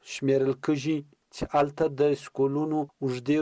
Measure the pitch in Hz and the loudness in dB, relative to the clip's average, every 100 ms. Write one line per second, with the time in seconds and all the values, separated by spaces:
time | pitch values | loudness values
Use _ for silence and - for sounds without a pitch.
0 | - - 135 135 135 135 - 147 139 156 | -14 -4 0 2 2 0 0 0 0 -4
1 | 147 _ _ - - 147 147 143 160 139 | -4 _ _ -10 -2 0 0 0 -2 2
2 | 147 139 - - 139 143 156 156 147 _ | 2 2 -4 -2 0 0 0 -2 -4 _
3 | 135 123 123 151 | -4 -4 0 2